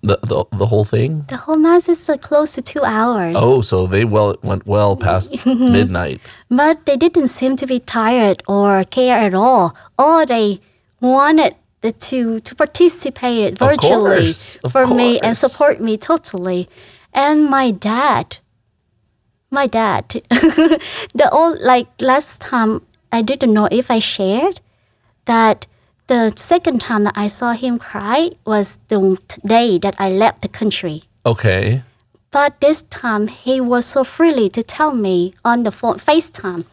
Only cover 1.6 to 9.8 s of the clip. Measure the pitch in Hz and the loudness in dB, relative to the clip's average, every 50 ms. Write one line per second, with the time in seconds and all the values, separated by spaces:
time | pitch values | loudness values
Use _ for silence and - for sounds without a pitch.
1.6 | 311 330 339 359 339 - 339 330 - - 302 269 - - 302 294 302 302 - - | 4 4 4 4 4 2 -2 -2 -2 -4 -6 -6 -4 0 0 0 0 0 -4 -10
2.6 | 247 - - 302 277 240 220 214 220 240 247 214 180 170 170 196 110 117 131 131 | -12 -8 -6 -4 -2 -2 0 0 0 0 0 -2 -2 -2 0 2 4 4 4 2
3.6 | 110 - - 92 92 92 95 98 117 117 101 110 104 101 98 - - - 95 92 | 2 0 -2 -2 -2 0 0 0 0 2 2 2 2 2 0 -4 -6 -6 -6 -6
4.6 | - 101 101 104 104 104 98 90 - 87 82 92 92 - 175 - - 247 269 233 | -4 -2 0 2 2 2 0 0 0 0 0 0 -2 -6 -10 -4 -2 -2 0 2
5.6 | 254 254 240 - - 92 90 - - 73 65 - _ - - - _ _ 247 247 | 2 4 4 4 2 0 -2 -4 -6 -6 -8 -12 _ -20 -20 -20 _ _ 0 2
6.6 | 285 311 320 311 _ - 277 254 311 339 339 359 285 247 - - 262 262 269 254 | 2 2 2 0 _ -2 0 2 2 2 2 0 0 0 -4 -2 -2 -2 -2 -2
7.6 | - 254 262 247 - - - 233 220 220 247 247 226 202 190 - - - 196 202 | -4 -4 -4 -6 -6 -4 -4 -2 0 2 2 2 2 2 0 0 -2 -2 0 2
8.6 | 202 202 196 190 185 - - 254 254 247 247 220 220 202 180 190 208 247 262 233 | 2 4 2 2 0 -2 -2 0 2 2 2 2 2 0 0 2 2 4 4 4
9.6 | 180 165 - - | 2 0 -2 -8